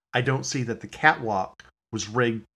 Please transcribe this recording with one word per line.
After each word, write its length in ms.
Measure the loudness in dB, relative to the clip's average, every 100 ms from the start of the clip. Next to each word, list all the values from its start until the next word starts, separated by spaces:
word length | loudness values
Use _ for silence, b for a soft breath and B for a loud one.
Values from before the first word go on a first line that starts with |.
| _
I 80 | 0
don't 240 | 2 0 -2
see 180 | -4
that 180 | -2 -4
the 60 | -8
catwalk 760 | 2 4 4 0 -2 -2 -8 -20 _ _
was 160 | -8 -4
rigged 380 | 0 2 0 -8